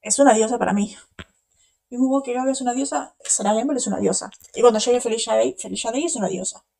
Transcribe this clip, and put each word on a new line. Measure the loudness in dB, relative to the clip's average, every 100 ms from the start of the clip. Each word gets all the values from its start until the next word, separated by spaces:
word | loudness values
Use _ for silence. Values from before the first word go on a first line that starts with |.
Es | -2 4
una | 6
diosa | 6 2 0
para | -2
mí. | 0 -2 -6 _ -20 -20 _ _ _ _ _ _
Y | -2
hubo | 0 0
que | -2
creo | -2 -2
que |
es | -2
una | -2
diosa, | -2 -4 -4 -8 _
Sarah | -4 -2 2
Gamble | 0 0 -2
es | -2
una | 0
diosa. | 0 -2 -6 -16 -16
Y | 4
cuando | 4 4
llegue | 2 0
Felicia | 0 -4 0 2
Day, | 0 -2
Felicia | -10 -6 -4
Day | -4 -4
es | -2
una | -4
diosa. | -4 -8 -12 _